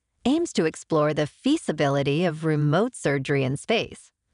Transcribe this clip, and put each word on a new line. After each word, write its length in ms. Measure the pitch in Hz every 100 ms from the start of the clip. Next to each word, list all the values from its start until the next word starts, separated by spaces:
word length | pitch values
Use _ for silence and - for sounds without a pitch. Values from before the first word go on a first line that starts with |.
| _ _ 240
aims 260 | 311 339
to 140 | - 160
explore 480 | - - 160 151
the 120 | 151 147
feasibility 1000 | - 262 311 - 156 143 139 143 147 180
of 180 | 156
remote 500 | 160 151 147 160 240
surgery 480 | - 156 139 135 139
in 140 | 131 143
space, 540 | - 226 147 - - _ _